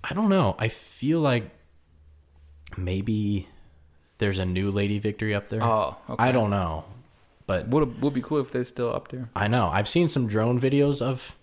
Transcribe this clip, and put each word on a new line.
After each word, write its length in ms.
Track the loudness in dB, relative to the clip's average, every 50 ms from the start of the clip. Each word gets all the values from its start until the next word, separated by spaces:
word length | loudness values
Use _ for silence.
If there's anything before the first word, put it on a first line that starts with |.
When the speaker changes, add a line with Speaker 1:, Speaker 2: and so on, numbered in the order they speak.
| -8
Speaker 1:
I 100 | -4 -2
don't 160 | 0 2 4
know. 260 | 4 4 4 2 2 0
I 80 | -2
feel 540 | -4 -4 -6 -14 -16 -12 -4 0 0 2 2
like 280 | 4 2 2 0 -2 -6 -16 -20 _ _ _ -20 _ _ _ -20 -20 -20 -20 -20 _ _ _ -20 -20 -20 -20 -20 -20 -14 -10
maybe 720 | -6 -4 -2 -2 -2 0 0 0 0 0 0 0 -2 -2 -6 -18 -20 -20 -20 -20 -20 -20 -20 _ _ _ _ _
there's 200 | _ -2 0 0
a 80 | 0 -2
new 260 | 0 0 0 0 0
Lady 280 | 0 0 0 0 0 0
Victory 340 | -2 -4 -4 -2 -2 -2 -2
up 160 | -2 -4 -4
there. 140 | -4 -2 0
Speaker 2:
Oh, 340 | 2 2 2 0 -2 -4 -10 -12 -10
okay. 140 | -2 0 2
Speaker 1:
I 80 | 2
don't 180 | 4 2 2 2
know, 360 | 2 0 0 -2 -4 -6 -8 -12 -20 -20 -20 _ _ _ _ _ _ _ -6
but 200 | -2 -2 -2 0 0
Speaker 2:
Would, 320 | 2 2 2 0 -2 -2
would 120 | -2 -2 -2
be 80 | -2
cool 180 | -4 -2 -2 -2
if 120 | -2 -2
they're 140 | -4 -4 -4
still 280 | -4 -6 -4 -4 -4 -4
up 160 | -4 -8 -10
there. 200 | -12 -12 -12 -8 -4
Speaker 1:
I 120 | -2 0
know. 200 | 2 2 2 2 2
I've 180 | 2 0 0
seen 220 | 2 2 4 2 2
some 180 | 2 0 0
drone 320 | 0 0 2 2 2 2 2
videos 420 | 2 2 4 4 4 4 2 0
of 340 | -2 -2 -4 -4 -8 -16 -18 _